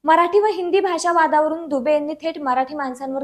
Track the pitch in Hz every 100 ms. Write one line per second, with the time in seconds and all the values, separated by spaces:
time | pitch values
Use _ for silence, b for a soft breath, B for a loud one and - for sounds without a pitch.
0 | 294 320 349 403 427 359 349 381 381 330
1 | 349 339 311 302 311 320 330 277 240 294
2 | 294 302 320 330 277 247 262 302 269 254
3 | 269 269